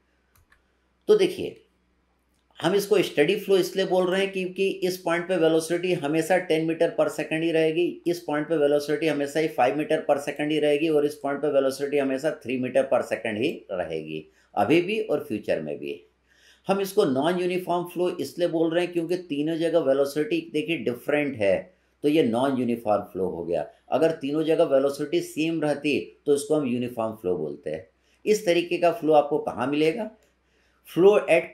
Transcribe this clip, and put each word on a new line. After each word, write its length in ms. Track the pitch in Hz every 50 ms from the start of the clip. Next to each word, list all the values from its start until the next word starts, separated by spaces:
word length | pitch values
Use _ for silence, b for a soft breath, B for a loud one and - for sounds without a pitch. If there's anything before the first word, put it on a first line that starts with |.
| _ _ _ _ _ _ _ _ _ _ _ _ _ _ _ _ _ _ _ _ _ -
तो 80 | 214
देखिए 440 | 202 190 147 - - 85 - - - _ _ _ _ _ _ _ _ _ _ _ _ _ _ _ _ _ _ _ -
हम 160 | - 165 196
इसको 260 | 202 196 - 214 185 -
स्टेडी 320 | - - 147 151 165 202
फ्लो 200 | 214 - 190 196
इसलिए 280 | 185 170 - - 190 190
बोल 200 | 170 180 185 180
रहे 140 | 175 180 190
हैं 100 | 196 196 190
क्योंकि 360 | 190 185 180 185 - 196 190 - - 175
इस 120 | 180 180
पॉइंट 300 | - - 170 165 175 170 175
पे 80 | 185
वेलोसिटी 560 | 170 160 160 160 160 160 - 175 170 180 185 180
हमेशा 420 | - 139 143 156 160 156 - 185 175
टेन 260 | - - 156 160 160
meter 220 | 160 160 160 170 160
per 160 | - - 151 202
second 320 | - - 147 - 160 160 165
ही 80 | 170 160
रहेगी, 340 | 160 160 160 156 170 175 160 - - -
इस 120 | 175 170 175
पॉइंट 280 | - - 147 151 151 151
पे 80 | 165
वेलोसिटी 500 | 156 147 143 147 147 147 156 151 143 165
हमेशा 340 | 156 139 143 143 143 - 160
ही 80 | 160 156
फ़ाइव 280 | - - 123 135 139
meter 220 | 151 151 151 156 156 -
per 120 | - 143 139
second 300 | - 151 - - 151 147
ही 80 | 156 151
रहेगी 280 | 147 147 147 143 165 165
और 180 | 151 147 147
इस 80 | 147 147
पॉइंट 260 | - - 139 143 143 151
पे 60 | 147
वेलोसिटी 480 | 139 139 139 135 131 - 143 139 143 143
हमेशा 320 | 139 135 135 131 143 156 - - -
थ्री 180 | 113 131 123
meter 240 | 127 123 120 135 131
per 140 | - 131 117 110
second 360 | - 110 - - 113 107 104
ही 100 | 123 165 220 - - - 98
रहेगी, 520 | 90 85 80 82 80 78 78 78 78 78 b b b b b b
अभी 260 | - - 104 - - -
भी 180 | 190 220 143
और 240 | 143 - 147 143 -
फ्यूचर 380 | - 113 104 - 98 87 80 78
में 140 | 76 73 69
भी। 220 | 73 71 - - - _ _ _ b b b b b b b b b -
हम 120 | 196 196
इसको 240 | 196 190 - 214 202
नॉन 340 | 151 123 131 143 165 180 180
यूनिफॉर्म 440 | 180 175 180 180 180 - 170 175 170
फ्लो 220 | 175 - 170 180 180
इसलिए 380 | - - 135 - - 165 175 170
बोल 240 | 156 165 165 165 160
रहे 120 | 175 175
हैं 80 | 175 175
क्योंकि 240 | 170 165 160 180 180 180
तीनों 300 | - 143 143 147 156 165
जगह 220 | 156 170 160 160 170 147
वेलोसिटी 580 | 135 135 139 139 139 - 151 151 151 170 165 165 - -
देखिए 240 | 151 151 160 165 143
डिफरेंट 560 | 107 123 120 - - - 147 147 147 139 -
है, 200 | 107 104 98 92 80 - b b b b b b b -
तो 40 | 147
ये 140 | 147 160 147
नॉन 340 | 120 107 120 131 139 135 123
यूनिफॉर्म 440 | 127 117 120 113 - 107 104 101 101
फ्लो 220 | - - 90 92
हो 180 | 87 82 85 85
गया। 220 | 82 85 78 73 B B B B -
अगर 200 | - 131 156 165 156
तीनों 300 | - 139 135 143 156 156
जगह 200 | 151 160 151 165
वेलोसिटी 540 | 147 139 139 139 139 139 - 147 147 175 175 -
सेम 380 | - - 139 156 165 165 160 151
रहती 360 | 147 147 143 - 151 135 98 - - - _ _
तो 80 | 147 143
इसको 200 | 143 143 - 151
हम 120 | 151 143
यूनिफॉर्म 480 | 120 123 123 123 120 - 117 110 110 107
फ्लो 220 | - - 92 87
बोलते 340 | 78 78 73 71 - - 76
हैं। 160 | 78 78 - - _ _ _ _ _ _ -
इस 200 | 196 214 202 -
तरीके 320 | 175 170 170 170 - 175 165
का 140 | 175 170 156
फ्लो 200 | - 147 151 156
आपको 240 | 147 143 - 156 143
कहाँ 260 | - - - 104 123
मिलेगा, 440 | 139 147 147 156 160 160 233 214 220 - _ _ _ _ _ _ _ _ _ _ _ _ _ _ -
flow 240 | - 160 180 196 208 202 190 143
at 160 | 160 170 170 -